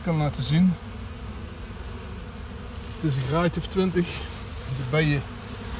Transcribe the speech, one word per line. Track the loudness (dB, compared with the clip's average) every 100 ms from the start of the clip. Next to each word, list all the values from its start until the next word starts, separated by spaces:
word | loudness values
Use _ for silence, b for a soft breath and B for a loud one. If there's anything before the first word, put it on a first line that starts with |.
kan | 2 2
laten | 2 2
zien. | 4 6 6 4 -4 -8 -8 -8 -8 -8 -10 -10 -10 -8 -8 -8 -8 -8 -10 -10 -10 -8 -10 -10 -8 -2
Het | 0
is | 2
een |
graadje | 2 4 4 2
of | 0
twintig. | 2 4 4 2 0 -4 -6 -6 -6 -4 -4
De | 2
bijen | 4 4 4 0 -6 -8 -8 -6